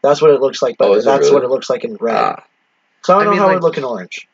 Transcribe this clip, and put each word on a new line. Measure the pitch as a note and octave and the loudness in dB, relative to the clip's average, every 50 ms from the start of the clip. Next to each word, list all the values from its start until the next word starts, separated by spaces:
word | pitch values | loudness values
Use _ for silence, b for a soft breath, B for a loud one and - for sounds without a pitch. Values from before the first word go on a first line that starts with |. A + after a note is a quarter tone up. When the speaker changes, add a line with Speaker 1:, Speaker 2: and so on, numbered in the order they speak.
Speaker 1:
That's | - C#3 D3 D3 | 2 2 2 4
what | D#3+ D#3 | 4 4
it | C#3+ C3 | 4 4
looks | C3+ C3+ C3 - | 2 -2 -2 -2
like, | - G#2+ - _ | -4 -4 0 _
but | - G2+ | 2 2
Speaker 2:
Oh, | G2 | 2
is | G#2 A2+ | 2 2
it | B2+ | 2
Speaker 1:
that's | C3+ C#3 C#3 | 0 2 2
Speaker 2:
really? | C#3+ C#3 | 2 2
Speaker 1:
what | C#3 B2+ | 2 2
it | A#2+ | 0
looks | C3 B2 - - | -4 -4 -2 -4
like | C3 - - | -6 -6 -6
in | - A3 | -10 -10
red. | G3+ - A2+ A2+ | -6 -6 -4 -2
Speaker 2:
Ah. | G#2+ - - - - - _ _ _ _ _ _ _ _ _ _ _ | -2 -2 -2 -4 -8 -14 _ _ _ _ _ _ _ _ _ _ _
Speaker 1:
So | - - F3+ | -2 0 2
I | |
don't | G3 | 2
Speaker 2:
I | G#3 | 2
Speaker 1:
know | G#3 | 0
Speaker 2:
mean, | G3+ F#3+ | 0 2
Speaker 1:
how | G3+ | 2
it | F#3+ | 2
Speaker 2:
like | F#3+ | 2
Speaker 1:
would | F#3 E3+ | 2 0
look | E3 - D#3+ | -2 -2 -2
in | C3+ | -6
orange. | B2+ A#2 G2 F#2 F2 - - - _ | -6 -8 -10 -10 -14 -16 -18 -18 _